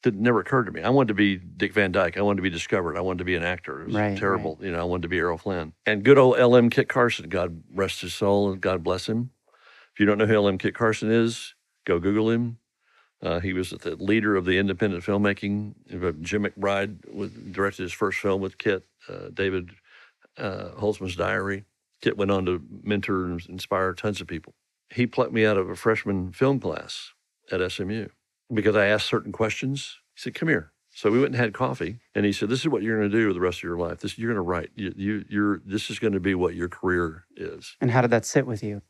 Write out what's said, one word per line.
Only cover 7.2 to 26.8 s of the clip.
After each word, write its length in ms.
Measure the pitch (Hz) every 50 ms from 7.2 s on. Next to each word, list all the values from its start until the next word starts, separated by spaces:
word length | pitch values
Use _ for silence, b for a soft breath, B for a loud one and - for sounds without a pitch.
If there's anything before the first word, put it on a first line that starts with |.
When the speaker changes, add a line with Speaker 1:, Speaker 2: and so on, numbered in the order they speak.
| 82 82
Speaker 1:
God 320 | 87 90 87 90 85 82 - _
rest 300 | - 92 98 95 - -
his 100 | - 90 87
soul 380 | - - 98 101 101 101 98
and 80 | 95 95
God 220 | 92 95 92 90 82
bless 240 | 95 92 92 - -
him. 220 | 110 117 123 127 _ _ _ b b b b b b b b b b
If 60 | -
you 40 | 104
don't 120 | 101 104 104
know 80 | 110
who 80 | 107 110
L 120 | 107 101
M 120 | 101 95 92
Kit 160 | - 101 -
Carson 360 | - 120 113 110 - - 110
is, 440 | 113 117 113 117 113 - - - - _ _ _ _ _ _
go 120 | - 90 85
Google 300 | 85 98 101 107 110 113
him. 280 | 117 117 120 117 117 - _ _ _ _ _ _ _ _ _ _ _ _
Uh, 180 | - 87 85 87
he 140 | 87 95 92
was 160 | 90 90 85
the 260 | - - - 87 82
leader 400 | 73 87 98 107 113 104 104 101
of 80 | 95 87
the 140 | 90 92 92
independent 440 | 98 98 95 90 110 104 92 87
filmmaking. 680 | 90 - 101 101 104 101 98 - - 101 101 104 107 104 - _ _ _ 95 90 90 90 78 76
Jim 240 | 80 85 104 107 104
McBride 680 | 98 - 101 95 98 101 98 101 104 104 87 - - -
was, 160 | 98 101 87
directed 540 | - 117 - 98 90 92 98 98 98 - 92
his 80 | 87 -
first 240 | - 107 98 95 -
film 240 | - 101 95 98
with 160 | 95 95 - _
Kit, 260 | - 113 98 92 - _ _ _ - -
uh, 200 | 98 90 92 90
David, 380 | 80 - 95 95 95 92 90 90 95 _ b b b b b b b b b b _
uh, 320 | - - 104 95 98 98 90 - -
Holtzman's 380 | 104 104 104 - 95 92 87
Diary. 480 | 85 95 95 101 101 95 98 98 98 104 _ _ _ _ _ _ _
Kit 160 | - - - -
went 120 | 101 98
on 140 | 101 95 92
to 180 | 90 90 87 69 - - 98
mentor 420 | - 101 104 101 98 - 98 92 92
and 160 | 90 87 85 85 -
inspire 460 | 87 92 - - 101 95 95 95 92
tons 260 | - - 107 104 90
of 60 | 90
people. 260 | - 87 82 - - _ _ _ _ _ _ _ _
He 160 | - 120 123
plucked 260 | 117 - - 123 -
me 140 | - 113 110
out 100 | 107 104
of 140 | 98 95 90
a 60 | 92
freshman 560 | 92 - 117 110 107 - 107 98 95 90 92
film 280 | 90 - 131 135 139 127
class 520 | - 92 78 -